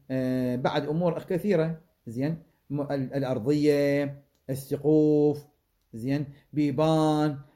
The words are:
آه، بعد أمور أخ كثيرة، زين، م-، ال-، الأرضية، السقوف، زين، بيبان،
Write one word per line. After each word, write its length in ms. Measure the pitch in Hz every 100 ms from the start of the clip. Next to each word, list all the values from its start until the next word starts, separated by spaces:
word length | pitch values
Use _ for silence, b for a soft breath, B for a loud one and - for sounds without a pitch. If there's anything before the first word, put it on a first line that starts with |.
| -
آه، 440 | 131 127 127 127 123
بعد 320 | 139 151 143
أمور 300 | 156 175 160
أخ 80 | -
كثيرة، 560 | 185 208 175 160 165 _ _ -
زين، 300 | 113 143 160 b b -
م-، 120 | 143
ال-، 320 | 139 143 127
الأرضية، 1080 | 135 135 123 110 147 147 143 143 143 139 139 _ _ -
السقوف، 960 | 135 135 139 151 156 151 151 147 147 - _ _ _ _
زين، 320 | 113 123 143 139 B B
بيبان، 840 | 139 147 135 156 160 156 151 151 139 B